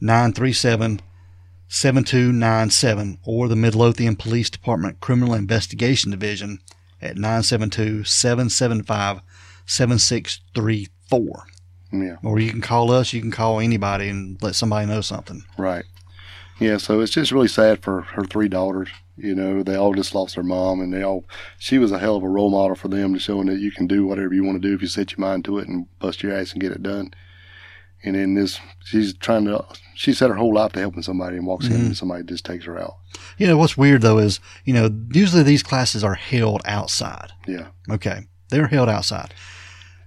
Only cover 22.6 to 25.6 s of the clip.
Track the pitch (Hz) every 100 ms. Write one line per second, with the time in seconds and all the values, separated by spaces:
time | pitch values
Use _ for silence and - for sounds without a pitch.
22.6 | 95 92 95 98 98 92 - 101 95 98
23.6 | 101 - 90 98 98 98 95 95 98 92
24.6 | 98 98 92 - 98 - 95 95 85 101